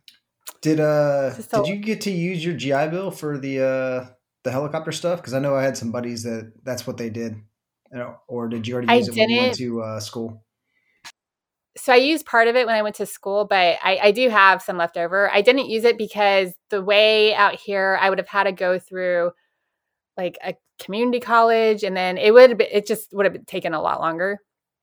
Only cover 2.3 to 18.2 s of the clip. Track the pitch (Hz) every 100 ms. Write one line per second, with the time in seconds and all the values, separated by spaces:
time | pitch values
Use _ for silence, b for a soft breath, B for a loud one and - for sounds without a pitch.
2.3 | 180 165 151 131 135 156 175 190 - 151
3.3 | 143 135 135 131 131 131 127 127 _ _
4.3 | _ - 127 147 160 160 151 170 170 -
5.3 | 131 143 135 135 123 117 123 120 117 117
6.3 | 113 110 _ 127 120 127 110 117 110 117
7.3 | 107 107 _ _ _ _ 131 123 - -
8.3 | 120 117 117 110 123 120 240 - 226 220
9.3 | 240 254 233 123 117 110 110 107 120 113
10.3 | 110 _ _ _ _ _ _ - - _
11.3 | _ _ _ _ - - 247 269 311 -
12.3 | 233 233 240 233 220 214 - 196 - 196
13.3 | 202 202 196 175 - 185 190 208 202 254
14.3 | 214 196 180 - 180 170 175 170 190 202
15.3 | 202 202 262 247 220 233 214 208 208 202
16.3 | 196 185 - _ 208 185 202 214 220 214
17.3 | 208 202 - - 196 190 190 196 190